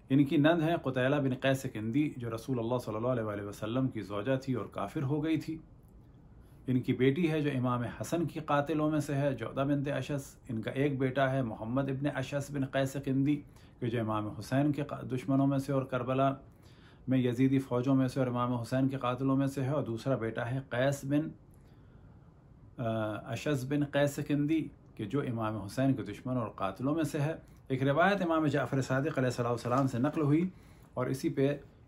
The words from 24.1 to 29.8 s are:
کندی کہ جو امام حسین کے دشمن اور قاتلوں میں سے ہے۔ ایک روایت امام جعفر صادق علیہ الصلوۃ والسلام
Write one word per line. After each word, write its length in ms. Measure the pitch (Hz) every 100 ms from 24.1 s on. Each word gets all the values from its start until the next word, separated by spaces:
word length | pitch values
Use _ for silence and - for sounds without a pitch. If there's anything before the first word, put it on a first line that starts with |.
| 143 143
کندی 400 | 143 147 160 - - - -
کہ 100 | 104
جو 160 | 139
امام 360 | 131 113 110 107
حسین 360 | 98 131 135
کے 100 | 120
دشمن 340 | 98 98 123 127
اور 100 | 104
قاتلوں 480 | - 95 95 131 160
میں 80 |
سے 160 | 311 156
ہے۔ 160 | 143 165 - - -
ایک 160 | 135
روایت 380 | 135 139 185 202
امام 240 | 180 160 151
جعفر 360 | 143 127 135
صادق 360 | 123 131 151 139
علیہ 120 | 127
الصلوۃ 200 | 120 120
والسلام 380 | 117 120 127